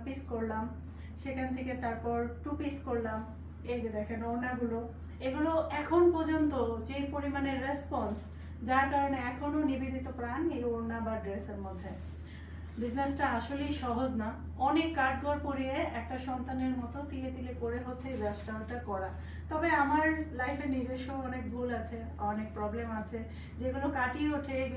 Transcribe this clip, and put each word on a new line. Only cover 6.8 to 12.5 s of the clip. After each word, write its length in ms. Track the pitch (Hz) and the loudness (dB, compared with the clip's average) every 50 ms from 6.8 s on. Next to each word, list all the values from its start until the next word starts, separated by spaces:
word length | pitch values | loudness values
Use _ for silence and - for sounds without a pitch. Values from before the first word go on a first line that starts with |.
| 220 - | -2 -2
যে 200 | 262 277 277 285 285 | -2 -2 -2 0 0
পরিমাণে 540 | 285 285 285 277 277 277 277 269 247 247 | 0 0 0 0 2 2 2 2 0 0
রেসপন্স, 520 | 269 285 285 - - 294 254 220 208 214 - - - - - - - - - - | 0 -2 -2 -2 -2 0 0 0 0 -2 -4 -6 -8 -10 -10 -10 -10 -8 -6 0
যার 280 | 220 254 269 277 277 | 4 6 6 6 6
কারণে 260 | 285 285 277 277 269 | 6 4 4 4 2
এখনো 460 | 254 247 247 262 - 285 294 294 302 294 | 0 0 -2 -2 -2 -2 0 2 2 2
নিবেদিত 460 | 269 269 240 262 254 262 262 254 269 247 | 2 2 0 0 -2 -2 -4 -4 -4 -4
প্রাণ 340 | 247 240 240 247 285 330 330 | -4 -4 -2 -2 0 0 0
এই 140 | 285 247 240 | 0 0 0
ওড়না 360 | 240 233 226 226 226 226 226 | 0 0 0 0 -2 -2 -2
বা 160 | 220 226 220 | 0 0 -2
ড্রেসের 420 | 220 190 196 196 214 220 - 208 202 | -2 -2 -2 -4 -4 -4 -6 -6 -6
মধ্যে। 300 | 196 190 190 180 185 190 185 - - - - - - - - - - - | -6 -6 -6 -6 -6 -8 -8 -8 -8 -8 -8 -10 -10 -10 -12 -12 -12 -10